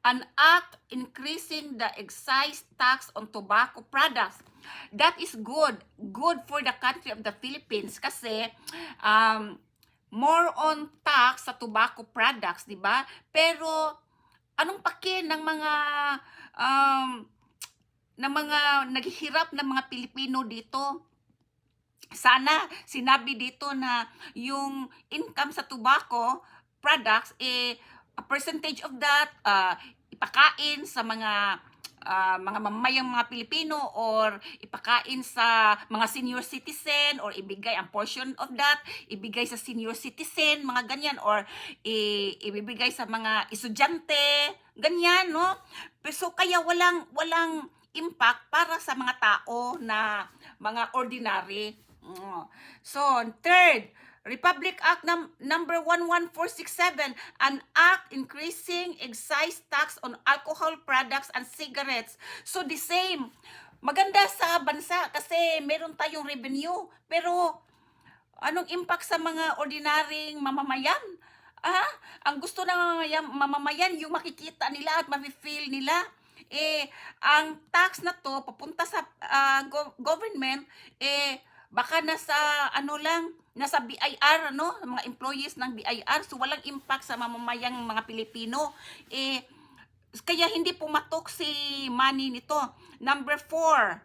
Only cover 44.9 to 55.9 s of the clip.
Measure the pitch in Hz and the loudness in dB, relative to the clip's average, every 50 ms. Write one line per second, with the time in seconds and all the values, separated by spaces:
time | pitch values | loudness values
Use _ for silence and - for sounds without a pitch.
44.9 | 349 349 339 349 349 370 381 359 311 320 349 370 381 - - _ - - - - | 2 4 4 6 6 6 4 2 2 2 2 2 0 -2 -8 _ -18 -18 -18 -18
45.9 | _ _ _ 294 311 - 370 349 - - 370 370 359 349 330 330 349 349 349 359 | _ _ _ -10 -6 -4 -6 -6 0 0 2 4 4 2 4 4 2 6 6 4
46.9 | 349 339 - _ - - 320 330 330 330 330 330 320 311 285 - _ _ _ _ | 4 4 -4 _ -4 -2 -2 2 2 2 2 2 -2 -6 -8 -10 _ _ _ _
47.9 | _ 311 320 339 - _ 240 226 240 - - _ - 311 339 330 330 320 - - | _ -8 -8 -8 0 _ 4 4 4 2 -6 _ 2 2 2 2 0 -4 -2 -4
48.9 | 269 254 254 247 254 - - 214 202 - - - 233 240 240 247 254 349 262 226 | -4 -2 -2 -4 -2 2 4 4 4 4 0 -4 -4 -4 -2 -4 -4 -6 -4 -2
49.9 | 214 214 220 214 208 202 185 - _ _ - - - _ - 214 226 233 233 - | -2 0 0 0 -2 -4 -6 -8 _ _ -20 -20 -20 _ -6 -4 -2 -2 -4 -2
50.9 | - 254 254 233 247 254 233 214 196 - - 190 196 208 214 214 214 _ _ _ | 0 -2 -2 -2 -4 -6 -2 -2 -2 -2 -4 -4 -6 -6 -6 -8 -10 _ _ _
51.9 | - _ _ 170 180 185 190 196 185 170 - - _ - - - - - _ - | -20 _ _ -18 -16 -14 -12 -10 -10 -10 -12 -12 _ -20 -20 -20 -20 -20 _ -10
52.9 | - 277 285 277 269 240 233 226 220 _ - 330 349 370 359 349 294 226 214 - | -4 2 4 4 4 4 2 -2 -8 _ 4 8 8 10 10 10 8 6 0 -8
53.9 | _ - - - - _ _ - 247 254 - 349 349 - 320 370 359 - - 311 | _ -20 -20 -20 -20 _ _ -10 -10 2 2 2 2 2 -2 -6 -4 2 2 2
54.9 | 349 339 - 311 339 339 320 - _ _ 240 277 311 339 349 294 339 339 311 320 | 2 2 2 0 0 0 -2 -8 _ _ -4 -2 -2 -2 0 0 0 0 2 2